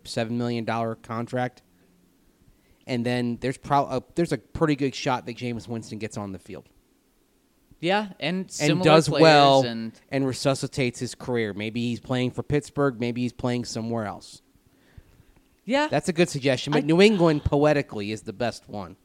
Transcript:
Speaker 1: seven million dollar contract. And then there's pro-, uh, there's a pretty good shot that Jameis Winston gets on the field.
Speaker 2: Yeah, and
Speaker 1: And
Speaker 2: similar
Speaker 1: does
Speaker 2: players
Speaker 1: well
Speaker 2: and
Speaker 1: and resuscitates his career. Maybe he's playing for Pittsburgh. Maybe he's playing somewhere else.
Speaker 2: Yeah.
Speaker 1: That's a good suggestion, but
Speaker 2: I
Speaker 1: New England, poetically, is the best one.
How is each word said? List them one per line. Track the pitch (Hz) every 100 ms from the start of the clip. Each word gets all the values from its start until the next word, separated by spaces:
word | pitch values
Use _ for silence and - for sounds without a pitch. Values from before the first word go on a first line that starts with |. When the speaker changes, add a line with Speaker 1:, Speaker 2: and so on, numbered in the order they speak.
Speaker 1:
seven | - - 113 120
million | 120 117
dollar | 110 113 113
contract. | 113 - 113 117 127 123 - _ _ _ _ _ _ _ _ _ _ _ _ -
And | 123
then | 120 123 120 117
there's | 127 135
pro-, | - 143
uh, | 135 127 -
there's | - 170
a | 135
pretty | - - 160 139
good | 139
shot | - 147 123 -
that | 117
Jameis | 123 117 107
Winston | 117 107 110
gets | 107 113
on | 101
the | 95
field. | - 92 - _ _ _ _ _ _ _ _ _ _ -
Speaker 2:
Yeah, | 165 202 208 -
and | 143 185
Speaker 1:
And | 185
Speaker 2:
similar | - 151 156
Speaker 1:
does | 160 160 151
Speaker 2:
players | 147
Speaker 1:
well | 160 147 139 135
Speaker 2:
and | 123 113 113 - _
Speaker 1:
and | 139
resuscitates | 135 120 143 135 139 - 123 -
his | 120
career. | - 127 120 110
Maybe | 98 110 113
he's | 120 117
playing | - 127 127
for | 120
Pittsburgh. | - 147 - 143 139 113
Maybe | 120 120
he's | 123
playing | - 127 123 113
somewhere | 120 113 117 101
else. | 85 - - _ _ _ _ _ - - _ _ _ _ _ -
Speaker 2:
Yeah. | 269 302
Speaker 1:
That's | 151 -
a |
good | 165 175
suggestion, | 143 131 127 -
but | 151
Speaker 2:
I | 143
Speaker 1:
New | 165
England, | 208 202 165 151
poetically, | - 147 151 147 135 107 101
is | 107
the | -
best | 101 120 - -
one. | 104 87 92